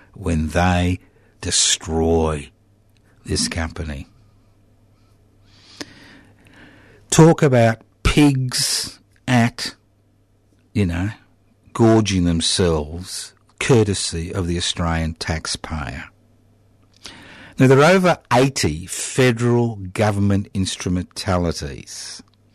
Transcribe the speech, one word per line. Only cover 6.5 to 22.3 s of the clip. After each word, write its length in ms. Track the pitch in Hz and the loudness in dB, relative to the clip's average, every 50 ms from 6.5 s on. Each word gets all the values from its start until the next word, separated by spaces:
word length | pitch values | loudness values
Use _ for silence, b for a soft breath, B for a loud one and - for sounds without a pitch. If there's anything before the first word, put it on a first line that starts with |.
| B B B B B B B B B B B B | B B B B B B B B B B B B
Talk 320 | - - 160 165 160 - 160 | 4 6 6 6 6 4 2
about 400 | 147 127 120 117 113 113 - - _ _ _ | 2 4 4 4 4 2 -2 -8 _ _ _
pigs 1000 | _ - - 147 147 147 139 131 131 123 - - - - - - - - - - _ _ _ _ _ | _ 0 2 4 4 4 4 2 -2 -4 -4 -4 -4 -4 -4 -6 -6 -10 -14 -20 _ _ _ _ _
at, 480 | - 127 120 117 120 - - - - - _ _ _ _ _ _ _ _ _ _ _ _ _ _ _ _ _ _ _ _ | 0 2 2 2 2 -2 -6 -12 -12 -12 _ _ _ _ _ _ _ _ _ _ _ _ _ _ _ _ _ _ _ _
you 140 | 107 101 | -2 -2
know, 240 | 87 85 85 92 107 107 - _ _ _ _ _ _ _ _ _ _ _ | -2 -2 -4 -4 -6 -6 -10 _ _ _ _ _ _ _ _ _ _ _
gorging 500 | - 117 110 113 110 107 95 95 92 87 | 2 4 6 6 4 4 2 0 0 0
themselves 1120 | 87 85 82 - - - - 95 85 80 78 73 73 80 85 92 - - - - - _ _ _ _ _ _ | 0 0 0 -2 -2 -2 0 0 0 0 -2 -4 -8 -10 -14 -14 -12 -12 -14 -14 -14 _ _ _ _ _ _
courtesy 720 | - - 139 113 107 101 95 - - - - 85 82 82 - | 0 2 4 4 4 2 0 -4 -6 -6 -8 -8 -8 -8 -6
of 140 | 98 90 | -6 -4
the 100 | 85 85 | -4 -4
Australian 560 | 87 - - - - 87 82 82 82 80 80 80 | -4 -4 -6 -4 -4 -4 -2 -2 -2 -2 -4 -6
taxpayer. 920 | - - - 82 80 - - - - - - 82 78 71 - 65 69 - - _ _ _ _ _ _ _ _ _ _ _ _ _ _ _ _ _ B B B B B B B B B B B B - | -8 -6 -6 -6 -6 -6 -8 -10 -10 -10 -10 -10 -10 -8 -10 -12 -14 -16 -18 _ _ _ _ _ _ _ _ _ _ _ _ _ _ _ _ _ B B B B B B B B B B B B 2
Now, 80 | 131 | 4
there 140 | 127 135 131 | 6 6 6
are 120 | 147 165 185 | 6 6 6
over 240 | 196 185 175 160 - _ _ 120 | 4 4 2 0 0 _ _ 2
eighty 540 | 123 135 139 131 - - 85 76 82 87 | 2 2 2 0 -2 -2 -2 -4 -6 -10
federal 880 | - - - - - - - 131 127 117 110 120 120 120 120 120 117 113 | -12 -10 -10 -10 -6 0 2 2 2 2 2 0 0 2 2 0 -2 -4
government 720 | 101 98 92 - - 107 107 101 101 101 101 101 98 101 - _ | -8 -12 -10 -4 0 0 0 2 2 2 2 2 0 -2 -4 _
instrumentalities 1700 | 101 95 - - - - 98 90 90 90 - _ - - 104 92 90 87 85 78 - - 71 65 - - - - - - - - - - _ | -4 -4 -4 -4 -6 -4 -4 -2 -2 -4 -6 _ -8 -4 -2 0 0 0 -2 -4 -6 -8 -10 -12 -14 -16 -18 -16 -16 -16 -16 -18 -18 -20 _